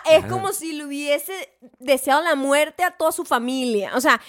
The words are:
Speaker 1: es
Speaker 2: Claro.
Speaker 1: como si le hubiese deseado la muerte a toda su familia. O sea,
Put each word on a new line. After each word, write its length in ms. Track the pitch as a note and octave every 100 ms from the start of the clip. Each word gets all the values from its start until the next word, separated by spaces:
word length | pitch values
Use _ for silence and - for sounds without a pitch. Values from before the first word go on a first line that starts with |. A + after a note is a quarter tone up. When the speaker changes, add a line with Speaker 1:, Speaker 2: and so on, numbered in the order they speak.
Speaker 1:
es 140 | - D#4
Speaker 2:
Claro. 160 | -
Speaker 1:
como 180 | F#4 F#4+
si 200 | - E4
le 120 | D4+
hubiese 480 | D4 C#4+ C#4+ C#4+ C#4+ F#4+ - _ B3 _
deseado 440 | B3+ C4 C#4+ C#4
la 120 | E4+
muerte 480 | D4 C4+ C#4 D4+ -
a 80 | F4
toda 220 | F4 D#4+
su 120 | E4
familia. 680 | E4 B3 A#3+ C4 B3+ G#3+ F#3+
O 60 | B3
sea, 200 | C#4 A#3